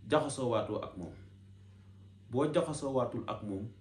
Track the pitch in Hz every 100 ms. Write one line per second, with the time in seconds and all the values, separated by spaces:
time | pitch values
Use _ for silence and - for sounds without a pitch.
0 | 113 151 147 131 127 110 104 104 - 92
1 | 85 - - - - - - - - -
2 | - - - 120 151 175 151 147 139 131
3 | 117 - - 107 104 98 110 -